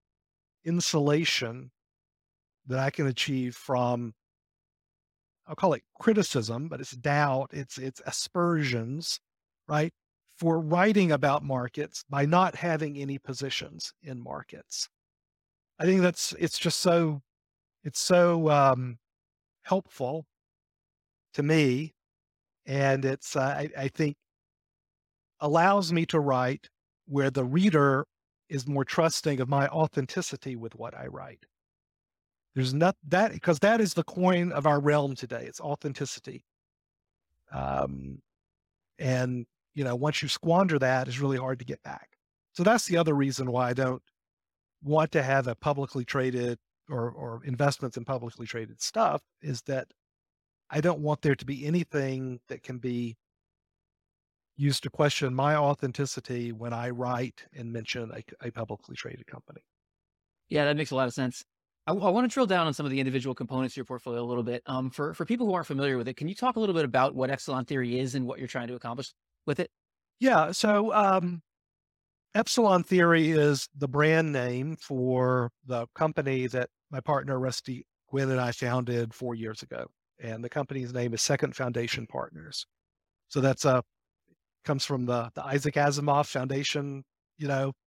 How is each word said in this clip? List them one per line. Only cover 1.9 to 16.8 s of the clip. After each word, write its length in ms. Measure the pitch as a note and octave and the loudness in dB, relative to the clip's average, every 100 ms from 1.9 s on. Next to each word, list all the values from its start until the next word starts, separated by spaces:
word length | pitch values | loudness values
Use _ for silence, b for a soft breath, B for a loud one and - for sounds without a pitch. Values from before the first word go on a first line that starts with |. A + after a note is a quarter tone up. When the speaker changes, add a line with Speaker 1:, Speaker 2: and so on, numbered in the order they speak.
| _ _ _ _ _ _ _ C3+ | _ _ _ _ _ _ _ -6
Speaker 1:
that 120 | C3 | -2
I 120 | C#3 | -2
can 160 | - C#3 | 0 -2
achieve 480 | A#2+ - C3 B2 | -2 -2 -2 -4
from, 600 | - - B2+ B2 A#2+ A#2 - _ _ _ _ _ _ _ _ _ _ _ _ - | -8 -2 0 0 0 -6 -12 _ _ _ _ _ _ _ _ _ _ _ _ -16
I'll 80 | |
call 200 | D#3 F#3+ | -2 0
it 80 | B2+ - - | 0 -4 0
criticism, 680 | A#3 G#3+ F3 C3+ G#2+ A#2 D#3+ | 2 4 2 -2 -2 -6 -8
but 120 | C#3 | -10
it's 120 | C#3 | -12
doubt, 580 | B2 C#3+ C#3+ C#3+ C3 C3+ | -6 0 4 4 0 -4
it's, 260 | D3 C3 - | -10 -12 -10
it's 220 | C3 - - | -10 -10 -8
aspersions, 1120 | - - F3+ F3 D#3+ C#3 A#2+ A2+ D3 E3 - _ _ _ _ - | -8 -4 -2 0 2 0 -2 -4 -6 -6 -8 _ _ _ _ -2
right? 240 | D3+ E3 - _ _ _ - | 0 0 -4 _ _ _ -2
For 220 | E3 E3 | 2 2
writing 540 | D#3 F3 G#3 G#3 F3 | 2 4 6 6 4
about 300 | C#3+ C#3+ C#3+ | 4 2 2
markets 600 | C#3+ C3 B2 - D3 - - | 0 -2 -4 -6 -8 -10 -6
by 160 | C#3 | 0
not 320 | D3 F3 F#3 - | 4 4 4 0
having 400 | F3 D#3 D3+ C#3+ | -2 0 -2 -6
any 220 | C#3 C#3 | -6 -8
positions 760 | - B2+ C#3 - - D#3+ - - | -8 -8 -6 -6 -8 -12 -14 -14
in 200 | D3+ B2 | -14 -12
markets. 680 | B2 - - - - - - _ _ _ _ _ _ _ _ - | -10 -10 -10 -18 -14 -10 -10 _ _ _ _ _ _ _ _ 0
I 60 | |
think 160 | E3 F#3+ | 4 6
that's, 340 | F3+ - - D#3 | 4 2 -6 -2
it's 200 | E3 - | -2 0
just 220 | E3+ - | -2 2